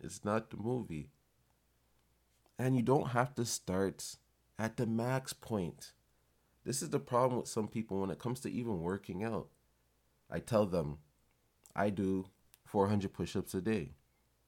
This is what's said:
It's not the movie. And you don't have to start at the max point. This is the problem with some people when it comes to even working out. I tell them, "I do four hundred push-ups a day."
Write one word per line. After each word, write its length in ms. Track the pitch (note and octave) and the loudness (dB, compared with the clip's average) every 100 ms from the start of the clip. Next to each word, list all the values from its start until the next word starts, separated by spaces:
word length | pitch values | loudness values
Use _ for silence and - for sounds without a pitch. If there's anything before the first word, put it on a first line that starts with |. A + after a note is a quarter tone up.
It's 240 | - - | -12 -6
not 260 | G#2 A2 A2+ | 0 0 -2
the 60 | - | -6
movie. 540 | G#2+ B2+ F2+ D#2 C#2 _ _ _ _ _ _ _ _ _ _ _ _ _ _ - | -4 -4 -4 -8 -10 _ _ _ _ _ _ _ _ _ _ _ _ _ _ -2
And 180 | B2+ C3 | 2 4
you 60 | |
don't 280 | A2+ C#3+ C#3+ | 6 4 4
have 240 | A#2+ C3 - | 2 2 0
to 80 | |
start 720 | A2+ - - F#2 G2 - - - _ _ _ - | -2 -2 0 2 2 0 -10 -12 _ _ _ -4
at 180 | A2+ A#2+ | -4 -2
the 100 | A2+ | 0
max 460 | A2+ A#2+ C3 C3+ | 0 0 0 -2
point. 600 | - - G#2+ E2 - - - _ _ _ _ _ _ | -10 -4 -2 -2 -6 -16 -20 _ _ _ _ _ _
This 180 | - B2+ | -4 -4
is 80 | E3 | -2
the 80 | C#3+ | -2
problem 420 | C#3+ B2 C3 B2 | 2 4 4 2
with 80 | - | -2
some 200 | A#2 G#2+ | -4 -2
people 320 | A#2 A2 G2 | -4 -2 -2
when 100 | F#2+ | -2
it 80 | - | -2
comes 220 | A#2 C3 | -4 -4
to 100 | - | -4
even 300 | - A#2 F#2 | -4 -2 -2
working 440 | E2+ G2 - F2+ | -2 -2 -4 -6
out. 240 | A2+ G2+ - _ _ _ _ _ _ _ - | -4 -4 -6 _ _ _ _ _ _ _ -10
I 100 | E2+ | -8
tell 260 | - A2 G#2 | 2 2 4
them, 320 | F2 D2 D2+ - _ _ _ _ _ - | 2 0 -4 -12 _ _ _ _ _ -6
"I 160 | - G#2 | 0 2
do 360 | G2+ F#2+ F#2+ F#2+ _ _ - | 2 2 0 -2 _ _ -20
four 240 | - G#2 G2 | -2 4 4
hundred 240 | G#2 F#2+ | 4 0
push-ups 400 | - F2 G2+ - | -2 -4 -2 -2
a 60 | F#2+ | -2
day." 320 | F#2 A2 D2 - _ _ _ _ | 0 0 -2 -10 _ _ _ _